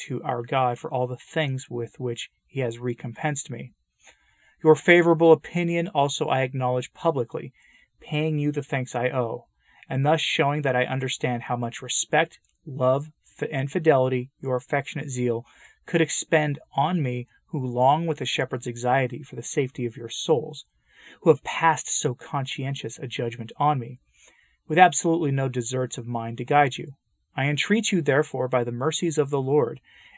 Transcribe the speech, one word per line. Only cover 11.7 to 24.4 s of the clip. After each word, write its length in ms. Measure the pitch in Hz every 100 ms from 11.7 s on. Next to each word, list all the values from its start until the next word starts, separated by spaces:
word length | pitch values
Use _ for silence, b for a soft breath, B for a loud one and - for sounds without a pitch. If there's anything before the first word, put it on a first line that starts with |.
| -
respect, 600 | 123 - - 151 165 - _ _ -
love, 440 | 127 127 135 156 -
fi-, 240 | _ - 151
and 220 | 151 139
fidelity 560 | - 160 139 127 127 123 _
your 180 | 135 127
affectionate 520 | - 143 139 147 139
zeal 380 | 127 120 117 - b b b -
could 160 | 165
expend 560 | 160 - - 160 151 143 - -
on 260 | 151 180
me 240 | 135 123 120 b _
who 200 | 151 127
long 380 | 120 131 151
with 160 | 170 147
a 60 | 127
shepherd's 400 | - 131 127 123
anxiety 560 | 117 120 131 127 123
for 140 | 143 123
the 60 |
safety 440 | - - 131 - 120
of 100 | -
your 140 | 117
souls, 560 | - - 143 - - - _ B B B B
who 80 | -
have 120 | 147
passed 460 | - - 165 147 -
so 260 | - 143
conscientious 840 | 127 - 143 135 - 135 139 117 -
a 120 | 131
judgment 420 | - 120 117 110 -
on 200 | 143 143
me, 220 | 117 127 _ b b b